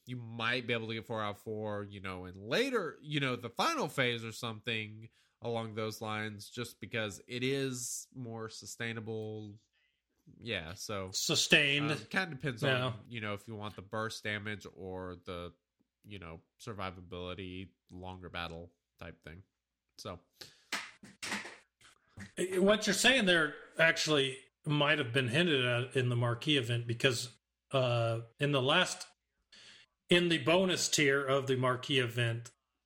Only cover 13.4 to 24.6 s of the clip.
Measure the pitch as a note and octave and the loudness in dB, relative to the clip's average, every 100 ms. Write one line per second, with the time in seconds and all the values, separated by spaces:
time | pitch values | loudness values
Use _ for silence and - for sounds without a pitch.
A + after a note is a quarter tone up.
13.4 | - G#2+ G#2 - F#2 A2 A2 - G#2+ G#2+ | -8 -10 -10 -10 -8 -4 -4 -4 -4 -4
14.4 | G#2 G#2 - - F#2 F#2 F#2 F2 - F2 | -4 -8 -10 -12 -8 -8 -8 -10 -8 -8
15.4 | F2 - _ _ _ _ G#2 G2+ F2 D#2+ | -8 -12 _ _ _ _ -16 -14 -12 -14
16.4 | - _ - G2+ F#2+ F#2 F2 F2+ F2+ F2+ | -18 _ -12 -6 -6 -6 -10 -8 -8 -8
17.4 | F#2+ F#2 F#2+ _ _ F2+ F#2 F#2 F2 F2 | -8 -10 -12 _ _ -14 -12 -12 -10 -6
18.4 | E2+ E2 F2 _ _ _ F2 E2 D2+ E2+ | -6 -8 -14 _ _ _ -16 -16 -18 -18
19.4 | - _ _ _ _ - G#2+ F2 _ _ | -20 _ _ _ _ -14 -12 -12 _ _
20.4 | - - _ - - - - - - - | -20 -20 _ -8 -8 -16 -20 -12 -8 -6
21.4 | - - _ _ - _ _ - - - | -8 -14 _ _ -20 _ _ -18 -12 -4
22.4 | F3+ F#3 G3 G#3 G#3 - A#3+ C4 F#3+ F3 | 0 4 6 6 2 4 6 6 6 4
23.4 | D3+ - - - E3 D#3+ D#3 D3+ C3+ C3 | 2 -2 -8 4 6 6 4 4 4 -2
24.4 | - _ | -14 _